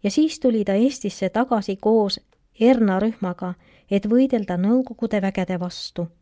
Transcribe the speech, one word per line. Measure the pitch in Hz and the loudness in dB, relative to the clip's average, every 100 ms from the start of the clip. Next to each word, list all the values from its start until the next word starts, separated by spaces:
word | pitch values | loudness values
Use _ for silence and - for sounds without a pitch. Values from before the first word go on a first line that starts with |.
ja | 202 | 0
siis | 247 311 - | 2 0 2
tuli | 254 226 202 | 0 0 0
ta | |
Eestisse | 196 247 277 208 - 190 | 2 2 0 -8 -4 -4
tagasi | 214 262 233 196 190 | -2 0 -2 -2 -4
koos | 208 226 202 - _ _ _ _ | 2 2 2 -4 _ _ _ _
Erna | 226 254 214 190 | 4 4 4 2
rühmaga, | 214 220 185 180 185 180 _ _ _ | 0 -2 -6 -4 -8 -8 _ _ _
et | 196 208 | -2 2
võidelda | 240 269 240 196 180 | 2 4 0 -2 -2
Nõukogude | 190 247 262 226 220 214 | 2 2 0 -6 -4 -2
vägede | 196 196 185 180 | -2 -2 -4 -4
vastu. | 180 - - - 170 _ | -6 -10 -12 -8 -8 _